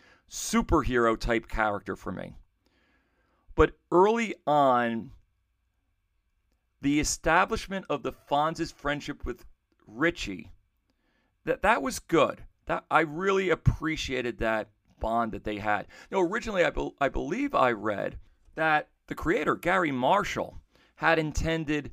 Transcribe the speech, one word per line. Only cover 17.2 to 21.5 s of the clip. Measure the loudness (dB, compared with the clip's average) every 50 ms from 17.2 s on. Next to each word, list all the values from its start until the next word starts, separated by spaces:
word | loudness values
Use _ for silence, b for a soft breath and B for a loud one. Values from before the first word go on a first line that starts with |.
| -4 -4 -4 -4 -2 0 2
I | 4 4 4
read | 2 0 -2 -4 -2 -2 -4 -6 -6 -10 -18 -20 _ _ _ _ -6
that | -2 0 2 2 0 0 _ _ _ _ -12
the | -10
creator, | -4 -2 -2 0 0 0 0 -2
Gary | 0 0 0 2 2 2 0
Marshall, | 0 0 2 2 2 2 2 -2 -4 -4 -6 -6 -8 -16 -20 _ b b b b b
had | b 0 2 2 2
intended | 0 0 -2 -2 0 0